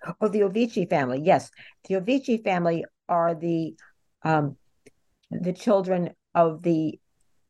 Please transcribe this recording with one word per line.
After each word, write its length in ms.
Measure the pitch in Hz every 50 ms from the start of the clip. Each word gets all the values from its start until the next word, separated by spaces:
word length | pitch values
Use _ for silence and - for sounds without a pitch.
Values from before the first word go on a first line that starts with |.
| - 175 170 -
Oh, 80 | 220
the 140 | 208 190 214
Ovici 480 | 202 190 180 226 247 233 - 220 175 -
family, 320 | 180 151 135 123 127 135 151
yes. 260 | 185 170 131 - - _ - - - - _ -
The 80 | - 190
Ovici 480 | 190 175 220 269 269 269 - 226 220 -
family 400 | 208 185 175 170 170 170 160 - - _ _ _
are 260 | - 175 170 170 170 170
the, 400 | 151 165 170 170 165 165 156 - - _ _ _ _ _ _ _ _ -
um, 340 | 160 160 151 147 139 - - _ _ _ _ _ - _ _ _ _ _ _ _ -
the 240 | 170 - 175 180 180
children 560 | - - 226 208 196 185 185 185 180 175 160 - _ _ _ -
of 280 | 175 170 165 160 160 -
the 360 | 175 165 160 156 151 - - _ _ _ _ _ _ _ _ _